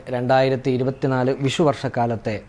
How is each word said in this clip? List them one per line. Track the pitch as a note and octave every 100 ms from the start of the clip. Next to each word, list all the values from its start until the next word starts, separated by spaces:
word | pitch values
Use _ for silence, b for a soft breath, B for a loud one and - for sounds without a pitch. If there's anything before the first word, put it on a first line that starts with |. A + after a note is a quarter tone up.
| -
രണ്ടായിരത്തി | B2 B2 C3 C3+ C3+ C3+
ഇരുപത്തിനാല് | B2 C3 C3+ C#3 C3 B2+ C3+
വിഷു | C3+ -
വർഷക്കാലത്തെ | D3+ B2 B2+ B2 A#2+ A2 A#2 G2+